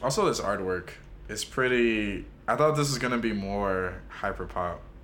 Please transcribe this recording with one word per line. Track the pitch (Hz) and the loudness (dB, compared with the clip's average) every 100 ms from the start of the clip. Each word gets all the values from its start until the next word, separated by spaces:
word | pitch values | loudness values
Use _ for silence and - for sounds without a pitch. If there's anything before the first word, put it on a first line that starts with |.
Also, | 123 143 185 | -2 2 2
this | 110 | 2
artwork | - 101 92 90 90 - - - - | 0 0 0 -2 -4 -14 -16 -16 -10
is | 107 | -6
pretty. | - - 127 123 117 110 104 92 - - - | -4 0 4 6 6 4 0 -4 -8 -6 0
I | 123 | 4
thought | 151 147 | 4 4
this | 143 | 2
was | 127 | 0
gonna | 127 123 | 0 0
be | 113 | 0
more | 104 98 101 101 95 92 90 - - | 0 -2 -2 0 0 -2 -6 -12 -6
hyperpop. | 101 95 90 92 90 85 - - | -6 -4 -6 -4 -4 -6 -12 -18